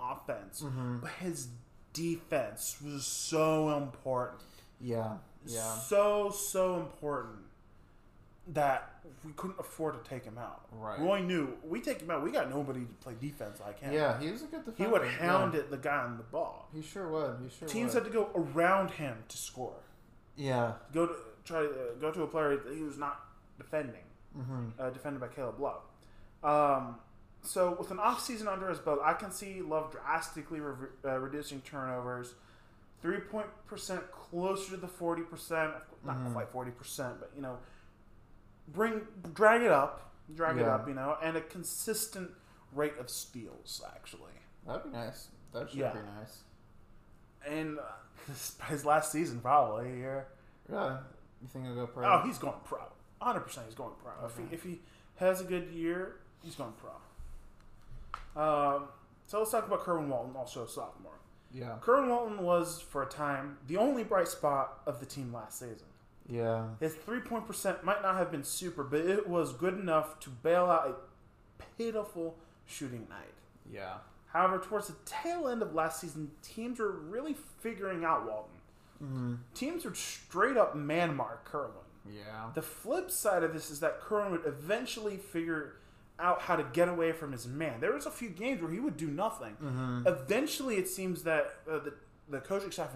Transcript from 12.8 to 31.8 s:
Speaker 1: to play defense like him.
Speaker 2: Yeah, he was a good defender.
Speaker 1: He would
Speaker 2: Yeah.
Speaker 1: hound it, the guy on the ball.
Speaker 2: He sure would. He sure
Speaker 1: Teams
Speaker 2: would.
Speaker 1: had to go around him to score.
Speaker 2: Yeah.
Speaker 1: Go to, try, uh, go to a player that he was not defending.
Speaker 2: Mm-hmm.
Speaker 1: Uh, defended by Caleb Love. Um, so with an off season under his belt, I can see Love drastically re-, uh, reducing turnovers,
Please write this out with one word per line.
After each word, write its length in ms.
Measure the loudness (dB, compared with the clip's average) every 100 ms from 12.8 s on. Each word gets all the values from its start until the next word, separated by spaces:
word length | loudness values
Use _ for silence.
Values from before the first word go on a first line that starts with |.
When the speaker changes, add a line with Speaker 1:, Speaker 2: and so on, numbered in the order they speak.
Speaker 1:
to 120 | -6 -10
play 120 | -12 -8
defense 400 | -8 -6 -10 -10
like 200 | -12 -10
him. 120 | -2
Speaker 2:
Yeah, 280 | 2 4 2
he 80 | -2
was 140 | -6
a 20 | -8
good 180 | -8
defender. 200 | -8 -2
Speaker 1:
He 40 | 4
would 140 | 6
Speaker 2:
Yeah. 160 | 4 2 4
Speaker 1:
hound 280 | 6 6 2
it, 160 | 0
the 60 | -2
guy 200 | 0 0
on 140 | 0 -4
the 60 |
ball. 460 | -6 -2 -2 -4 -12
Speaker 2:
He 120 | -12
sure 260 | -10 -8 -2
would. 280 | 0 0 -2
He 80 | -8
sure 180 | -8 -4
Speaker 1:
Teams 280 | 0 2 2
Speaker 2:
would. 80 |
Speaker 1:
had 80 | 2
to 20 | 2
go 140 | 2 2
around 560 | 2 6 6 6 4
him 320 | 0 -4 -6 -10
to 100 | -10
score. 360 | -8 -6 -8 -8 -16 -20 -20 -20 -18 -4
Speaker 2:
Yeah. 380 | 2 4 4 0 -2
Speaker 1:
Go 140 | 2 2
to, 80 | 0 -10 -16 -4
try, 160 | 0 2
uh, 300 | 0 -4 -2
go 120 | -2
to 100 | 0
a 60 | 0
player 280 | 2 4 4
that 180 | 0 -6
he 80 |
was 140 | -6 -4
not 220 | -4 -4 -10 -20 -20 -20
defending. 460 | -4 -2 -2 -6 -16 -20 -16 -8
Speaker 2:
Mm-hmm. 300 | -6 -4 -4 -4
Speaker 1:
Uh, 120 | -4
defended 280 | -4 -6 -6
by 100 | -6
Caleb 300 | -4 -6 -2
Love. 220 | -4 -4 -10 -20 -20 -20 -20 -2
Um, 540 | 4 6 8 6 0 -8 -16 -20 -20 -14
so 340 | -4 4 4 4
with 100 | -2
an 100 | 2
off 240 | 4 4
season 240 | 0 -4 -2
under 220 | -2 -2
his 80 | -2
belt, 220 | 2 4
I 100 | 6
can 180 | 4 0
see 300 | -8 -8 -6
Love 280 | 0 0 0
drastically 680 | -4 0 0 0 -8 -8 -6
re-, 280 | -6 -6 -10 -8
uh, 140 | -2 -2
reducing 440 | -2 -4 -6 -10
turnovers, 760 | -10 -6